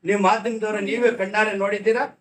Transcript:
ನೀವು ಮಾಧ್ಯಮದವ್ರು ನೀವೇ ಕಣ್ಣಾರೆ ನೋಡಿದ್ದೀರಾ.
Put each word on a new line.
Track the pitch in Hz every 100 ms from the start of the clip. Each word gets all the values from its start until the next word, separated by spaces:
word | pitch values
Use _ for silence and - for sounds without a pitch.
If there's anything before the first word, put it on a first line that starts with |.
| 165
ನೀವು | 202 190
ಮಾಧ್ಯಮದವ್ರು | 220 214 220 214 208 196
ನೀವೇ | 233 240 -
ಕಣ್ಣಾರೆ | 190 208 214 196
ನೋಡಿದ್ದೀರಾ. | 196 175 202 226 277 -